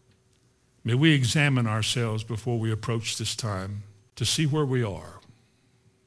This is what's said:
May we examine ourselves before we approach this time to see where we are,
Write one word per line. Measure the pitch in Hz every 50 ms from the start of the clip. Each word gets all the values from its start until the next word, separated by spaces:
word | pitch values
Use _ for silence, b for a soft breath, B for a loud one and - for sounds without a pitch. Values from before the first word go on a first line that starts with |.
| _ _ _ _ _ _ _ _ _ _ _ _ _ _ _ _ _
May | 113 117
we | 131 156 165 151
examine | 139 127 110 - 160 143 143 135 127 117
ourselves | 110 107 110 104 - - 127 117 113 107 110 104
before | - 113 104 - 127 120 113
we | 110 113
approach | 110 104 - - 117 117 110 - -
this | - 113 - -
time | - - 110 101 92 95 98 104 104 - - - _ _ _ _
to | - 123
see | - - - 160
where | 143 147 156 147
we | 131 131 127 117
are, | 101 90 82 87 85 85 - - - - _ _ _ _ _ _ _ _ _ _ _ _ _ _